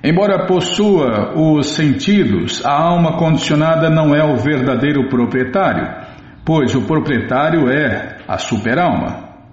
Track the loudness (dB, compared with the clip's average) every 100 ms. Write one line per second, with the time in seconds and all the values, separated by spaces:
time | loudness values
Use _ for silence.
0 | 0 0 2 0 0 -2 0 0 2 2
1 | 2 0 -2 0 2 2 0 0 0 0
2 | 2 2 2 0 -2 -4 -2 0 2 2
3 | 0 0 0 0 0 0 2 2 2 2
4 | 4 2 2 0 0 0 0 0 0 0
5 | 0 0 0 0 -2 0 0 -2 -6 -10
6 | -16 -20 -20 -8 -2 0 2 -2 0 -2
7 | 0 -4 -2 0 0 2 2 0 0 -4
8 | -8 -16 -8 -8 -4 -4 -2 0 0 -2
9 | -4 -10 -16 -20 -20